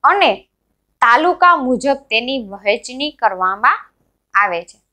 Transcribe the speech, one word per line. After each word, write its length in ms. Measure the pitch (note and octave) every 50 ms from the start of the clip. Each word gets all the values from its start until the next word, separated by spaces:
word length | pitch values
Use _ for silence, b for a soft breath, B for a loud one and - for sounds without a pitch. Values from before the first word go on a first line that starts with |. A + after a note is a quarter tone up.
| -
અને 460 | C#4 F4+ G4+ F#4 B3+ F#3+ - _ _ _ _ _ _ _ _ _ _ _ _
તાલુકા 540 | - A#3 A#3+ C4 D#4 F4+ F4 F4+ F4+ F4 F4
મુજબ 380 | D4+ C4 B3+ B3+ G3 G#3 C#4 C#4
તેની 540 | C#4 - _ A3 A3+ A#3+ B3+ C4+ C4 A3+
વહેંચણી 640 | F#3+ G3 G3 G3+ G3+ G#3+ A3 - - B3+ C4 C#4+ D4+
કરવામાં 800 | - _ B3 G#3 F#3+ F#3 F#3 F#3 F#3+ G3+ A3+ C4+ F#4+ - - _ _ _ _ _ _ _ _ _ -
આવે 300 | F#3+ G#3 G3 F3 E3+ F3
છે. 180 | - - _ _ _